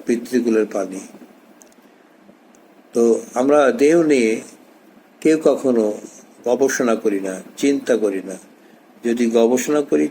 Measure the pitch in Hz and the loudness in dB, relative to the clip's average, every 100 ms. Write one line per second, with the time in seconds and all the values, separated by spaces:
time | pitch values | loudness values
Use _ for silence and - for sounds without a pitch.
0 | - 117 120 123 117 110 104 104 92 95 | -2 -4 -2 -2 0 0 0 -4 -8 -10
1 | - - - - _ _ - _ _ _ | -16 -20 -20 -20 _ _ -20 _ _ _
2 | _ _ - _ _ _ _ _ _ 120 | _ _ -20 _ _ _ _ _ _ 0
3 | 117 110 - 120 131 147 135 117 143 170 | 2 2 -2 -2 2 4 4 4 4 4
4 | 160 135 110 117 - - - _ _ _ | 2 2 2 -2 -8 -20 -20 _ _ _
5 | _ _ 156 156 156 131 135 117 107 104 | _ _ 0 2 2 0 0 0 0 -4
6 | - - - - 117 123 135 - 123 110 | -12 -20 -20 -10 -4 0 0 0 -2 0
7 | 110 98 95 95 - - 143 139 131 113 | -2 -4 -6 -10 -14 -4 -2 -2 0 0
8 | 107 95 92 92 - - _ - _ _ | 0 -4 -10 -14 -18 -20 _ -20 _ _
9 | 117 120 117 117 117 127 135 151 143 151 | -4 -2 0 2 2 2 0 -2 0 -2
10 | 151 | -2